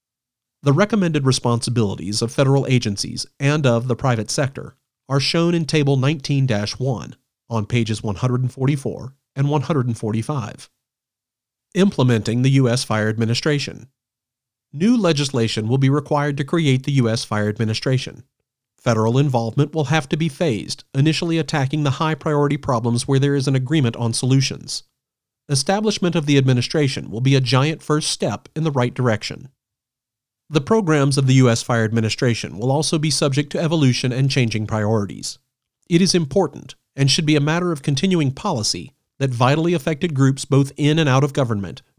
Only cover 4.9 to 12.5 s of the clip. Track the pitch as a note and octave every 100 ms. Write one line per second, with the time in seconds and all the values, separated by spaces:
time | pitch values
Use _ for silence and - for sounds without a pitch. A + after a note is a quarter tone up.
4.9 | _ - C#3 C#3 E3+ E3+ E3+ D3+ D#3 C#3
5.9 | C#3 C3 D#3+ - C#3 C3+ G#2 G#2 - B2+
6.9 | G#2+ B1 - _ _ - A2+ G2+ B2 G#2+
7.9 | G#2+ A2+ F#2+ B2 B2 B2+ - C3 C#3+ A#2+
8.9 | - B2+ - _ - C#3 D3+ - D3+ B2
9.9 | G#2+ A2 A2+ A2 D3 G#2 - - _ _
10.9 | _ _ _ _ _ _ _ _ - G3+
11.9 | - B2+ A#2 G#2 A#2 C3